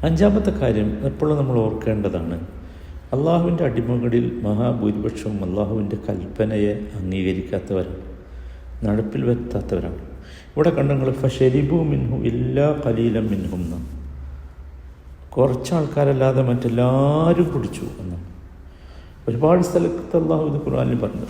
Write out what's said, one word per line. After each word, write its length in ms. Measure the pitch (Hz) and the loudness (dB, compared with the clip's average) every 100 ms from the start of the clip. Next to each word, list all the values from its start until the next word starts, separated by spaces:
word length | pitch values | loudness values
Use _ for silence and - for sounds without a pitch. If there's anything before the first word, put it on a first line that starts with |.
അഞ്ചാമത്തെ 460 | 143 165 202 202 202 | 2 4 6 4 2
കാര്യം 560 | - 127 107 104 - 139 | 0 2 2 0 0 -4
എപ്പോഴും 300 | - 151 151 | 0 0 2
നമ്മൾ 220 | 131 120 | 2 2
ഓർക്കേണ്ടതാണ്, 800 | 110 104 - 107 101 87 82 87 87 - - - - - - | 0 0 -2 0 0 -2 -4 -6 -8 -14 -16 -16 -16 -16 -4
അള്ളാഹുവിൻ്റെ 520 | 127 156 170 175 170 | 0 2 2 2 2
അടിമകളിൽ 800 | 131 127 117 123 120 117 120 120 | 0 0 0 0 2 2 2 -2
മഹാഭൂരിപക്ഷവും 1000 | 107 107 123 117 104 104 104 - 107 104 | -2 2 2 2 0 0 -2 -4 -6 -4
അള്ളാഹുവിൻ്റെ 520 | 90 95 101 110 101 101 | -2 0 0 0 -2 -4
കൽപ്പനയെ 840 | - 95 92 - 107 107 104 104 104 107 | -4 -6 -6 -2 0 2 0 0 -6 -6
അംഗീകരിക്കാത്തവരാണ്, 1000 | 92 95 92 92 90 98 - 95 87 87 - - - - - - - - | -4 -2 0 -2 -2 -6 -2 -2 -2 -8 -12 -16 -16 -16 -16 -16 -16 -4
നടപ്പിൽ 400 | 110 107 107 - | 0 0 0 -2
വരുത്താത്തവരാണ്. 760 | 123 120 - 104 - 95 82 87 - - - - - | 0 0 0 -4 -2 -4 -4 -8 -12 -16 -18 -20 -8
ഇവിടെ 220 | - 156 | 2 4
കണ്ട 220 | - 139 | 4 2
നിങ്ങൾ, 180 | 139 131 | 2 0
"ഫശരിബു 720 | 131 135 - 131 131 143 170 | 0 0 4 4 6 4 2
മിൻഹു 340 | 156 139 127 117 | 2 0 0 0
ഇല്ലാ 580 | 117 120 123 131 147 143 120 | 0 0 0 2 2 2 0
ഖലീലൻ 380 | 110 117 110 | 2 2 2
മിൻഹും" 360 | 107 98 87 90 | 0 -2 -2 -4
എന്നാണ്. 260 | 85 82 - - - - - - - - - - - - - - - | -4 -6 -8 -10 -12 -12 -14 -14 -16 -16 -18 -18 -18 -20 -20 -20 -8
കുറച്ചാൾക്കാരല്ലാതെ 1120 | - 131 127 - 170 147 - 143 131 131 131 | 2 4 2 0 0 0 2 2 4 4 4
മറ്റെല്ലാവരും 1040 | 123 120 120 117 123 131 139 151 165 170 | 2 2 2 2 4 4 4 4 4 4
കുടിച്ചു 400 | 160 139 101 - 90 - | 2 0 -4 -6 -10 -10
എന്നാണ്. 240 | 92 87 85 - - - - - - - - - - | -10 -10 -12 -16 -18 -20 -20 -20 -20 -20 -20 -10 -6
ഒരുപാട് 340 | 117 151 175 | 2 4 6
സ്ഥലത്ത് 540 | - - - - - 170 | 4 2 0 -2 -2 0
അള്ളാഹു 300 | 160 160 151 | 2 0 0
ഇത് 80 | |
ഖുർആനിൽ 440 | 143 139 127 127 120 | -2 -2 0 0 0
പറഞ്ഞു. 220 | 107 - 120 | -2 -4 -2